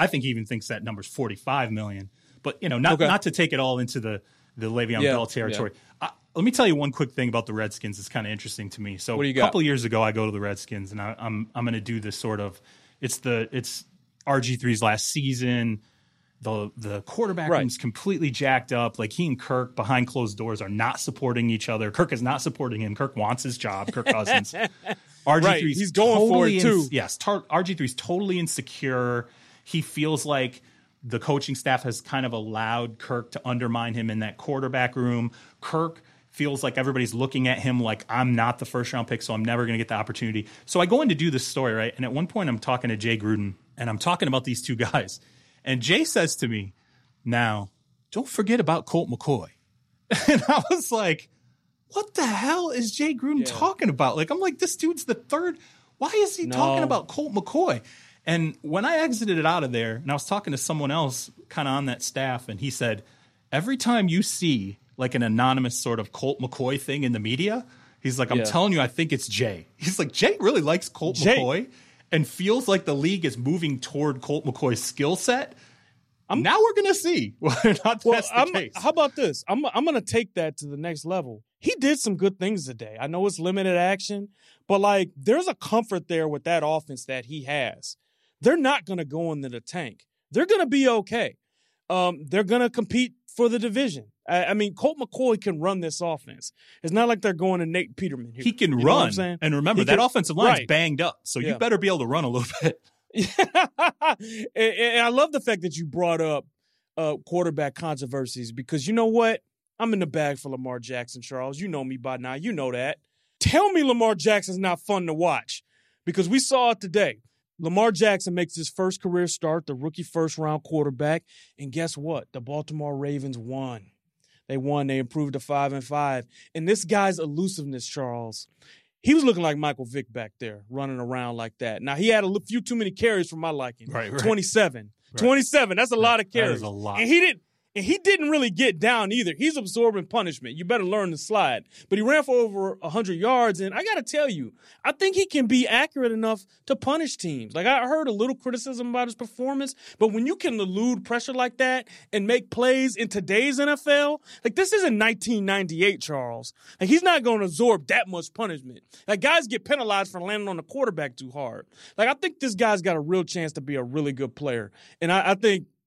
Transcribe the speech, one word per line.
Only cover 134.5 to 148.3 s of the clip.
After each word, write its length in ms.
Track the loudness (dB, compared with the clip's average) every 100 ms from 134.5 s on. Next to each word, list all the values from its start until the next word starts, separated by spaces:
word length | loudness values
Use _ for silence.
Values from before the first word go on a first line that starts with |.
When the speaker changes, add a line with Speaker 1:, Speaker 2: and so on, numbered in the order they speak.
| 4 2 0 -16 _ _
Speaker 1:
Right. 60 | 2
Speaker 2:
Twenty-seven. 580 | 4 4 4 4 4 2
That's 160 | 2
a 40 | 4
Speaker 1:
Yeah, 60 |
Speaker 2:
lot 180 | 4 4
of 100 | 2
Speaker 1:
that 60 | 0
is 60 | 0
Speaker 2:
carries. 160 | 0
Speaker 1:
a 60 | -4
lot. 300 | -6 -4 0
Speaker 2:
And 80 | 6
he 120 | 6
didn't, 220 | 6 2 _ _ _ -4
and 80 |
he 140 | 0 2
didn't 320 | 4 4 4
really 200 | 2 2
get 300 | 2 2 4
down 320 | 2 2 2
either. 220 | 0 -2 0
He's 200 | -2 -2
absorbing 500 | -4 2 2 2 -2
punishment. 500 | -2 -2 -4 -10 -8
You 80 |
better 180 | -2 0
learn 260 | 0 0 -2
to 60 | -4
slide. 460 | 0 2 2 0 -6 -14 -2
But 100 | 0
he 40 |
ran 220 | 4 4
for 100 | 4
over 420 | 2 2 0 -4 -4
a 60 | -4
hundred 320 | -4 -2 0
yards. 400 | 2 4 4 2
And 120 | -4
I 120 | -4
gotta 180 | -2 -2
tell 260 | -2 0 0
you, 260 | -2 -8 -12 _ _
I 60 | -4
think 240 | 0 2
he 120 | 2 2
can 200 | 2 4
be 220 | 4 4
accurate 420 | 2 2 0 0
enough 340 | 0 -2 -2 -8 _ -4
to 80 |
punish 420 | -2 0 -2 -2 -6
teams. 360 | -6 -6 -6
Like, 120 | -2 2
I 180 | 2 2
heard 220 | 0 0
a 40 |
little 220 | 0 0